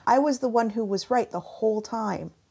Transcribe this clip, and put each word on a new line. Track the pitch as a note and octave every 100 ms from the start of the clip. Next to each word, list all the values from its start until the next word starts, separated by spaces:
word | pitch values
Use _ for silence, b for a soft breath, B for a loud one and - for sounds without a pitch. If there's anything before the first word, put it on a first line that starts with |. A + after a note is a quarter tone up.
| -
I | B3+
was | D4 C4
the | B3+
one | A#3 A3+
who | G#3+ G#3+
was | G3 -
right | B3 -
the | F3
whole | - - A3 G#3+
time." | G#3+ A3+ G#3+ E3 E3 - _